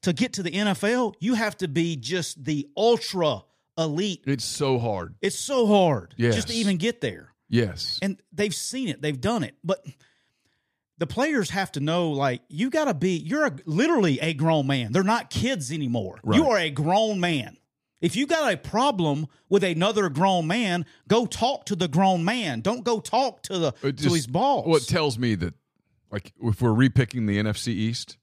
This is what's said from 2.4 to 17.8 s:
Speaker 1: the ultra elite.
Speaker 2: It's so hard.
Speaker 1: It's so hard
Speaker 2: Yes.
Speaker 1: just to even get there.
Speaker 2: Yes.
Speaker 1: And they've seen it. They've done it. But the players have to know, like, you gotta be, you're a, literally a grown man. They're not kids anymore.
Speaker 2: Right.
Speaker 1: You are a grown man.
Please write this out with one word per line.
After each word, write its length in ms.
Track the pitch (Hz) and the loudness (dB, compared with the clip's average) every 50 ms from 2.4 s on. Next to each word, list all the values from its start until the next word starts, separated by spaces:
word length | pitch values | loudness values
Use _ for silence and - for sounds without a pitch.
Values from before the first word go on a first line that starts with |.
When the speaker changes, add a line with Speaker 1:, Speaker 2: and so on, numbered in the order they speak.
| 135 | -6
Speaker 1:
the 220 | 135 156 147 139 - _ | -4 -2 -4 -4 -6 _
ultra 680 | - 208 233 240 220 226 - - 185 170 151 127 - - _ _ _ _ _ _ - | 0 4 4 4 2 0 -4 -2 0 0 0 0 -2 -6 _ _ _ _ _ _ -4
elite. 460 | 165 160 143 156 202 214 180 - _ | -2 -2 0 -2 -2 -2 -4 -6 _
Speaker 2:
It's 200 | 135 139 131 - | -4 -4 -4 -4
so 340 | - - - 147 135 131 123 | -8 -4 -2 0 2 2 2
hard. 340 | 117 117 104 95 85 - - _ | 0 -2 -2 -4 -6 -8 -10 _
Speaker 1:
It's 160 | - 196 - - | -4 -4 -4 -4
so 300 | - - 277 262 233 208 | -6 -2 0 2 4 6
hard 480 | 208 202 185 170 143 107 82 - - - | 6 6 6 4 2 0 -4 -10 -4 0
Speaker 2:
Yes. 160 | 117 120 113 | 2 2 2
Speaker 1:
just 140 | 104 220 - | 2 0 -2
to 60 | 233 | -2
even 220 | 226 226 202 190 165 | 0 2 2 2 2
get 220 | 170 233 233 _ | 0 -2 -2 _
there. 260 | - 120 92 - - - _ _ _ _ | -6 -6 -6 -8 -16 -20 _ _ _ _
Speaker 2:
Yes. 460 | - 120 117 101 85 80 - - - - - | 2 2 2 2 -2 -8 -6 -6 -6 -4 -4
Speaker 1:
And 180 | 196 196 - _ _ | -4 -6 -6 _ _
they've 220 | - 156 208 214 165 | -4 -4 -2 -2 -2
seen 360 | - - - - 262 262 202 | -6 -8 -8 -6 -6 -4 -4
it. 120 | 135 - | -6 -4
They've 180 | 135 151 147 131 | -4 -6 -4 -2
done 240 | 123 196 240 226 127 | -2 -2 0 0 -2
it. 120 | 98 - _ - | -4 -8 _ -4
But 200 | 165 190 - _ - - _ _ _ _ _ _ _ _ _ _ _ _ _ _ _ _ _ _ _ _ _ | -4 -4 -4 _ -20 -20 _ _ _ _ _ _ _ _ _ _ _ _ _ _ _ _ _ _ _ _ _
the 80 | 170 - | -8 -6
players 420 | - 214 262 311 302 262 196 139 | -2 -2 -2 0 0 0 -2 -2
have 220 | 160 196 190 180 - | -2 -4 -4 -4 -4
to 60 | 147 | -4
know, 320 | 139 151 165 175 175 165 | -2 0 0 0 0 0
like, 300 | 147 139 139 135 123 131 _ _ | 0 0 0 0 0 -2 _ _
you 220 | - 147 214 262 | -6 -4 -4 0
gotta 240 | 247 320 311 285 202 | 0 0 0 0 0
be, 240 | 143 139 190 185 165 | 0 0 0 0 0
you're 300 | - 160 233 302 311 262 | -2 -2 -2 0 0 -2
a, 80 | 147 131 - | -2 -6 -8
literally 540 | - 151 170 262 339 349 277 202 170 139 117 | -4 0 2 2 2 4 4 4 2 2 0
a 140 | 143 160 165 | 0 -4 -2
grown 340 | 135 156 165 165 156 135 135 | 0 2 2 4 2 2 2
man. 240 | 139 135 120 107 | 0 0 0 0
They're 120 | 113 185 196 | 0 0 2
not 260 | 196 226 233 - - | 2 0 0 -2 -4
kids 420 | - - - 247 269 185 139 117 | -4 -2 0 0 -2 -2 -4 -6
anymore. 480 | 156 160 147 123 117 120 104 92 - - - | -6 -4 -2 -2 -2 -2 -2 -4 -10 -8 -2
Speaker 2:
Right. 140 | - - 247 | 2 4 4
Speaker 1:
You 100 | 330 285 | 6 4
are 100 | 233 202 | 4 2
a 100 | 170 160 | 0 0
grown 500 | 143 139 151 156 180 208 226 214 208 190 | -2 -2 0 2 2 2 2 2 0 0
man. 380 | 175 175 165 139 117 - - _ _ _ _ _ | 0 0 0 0 -4 -6 -14 _ _ _ _ _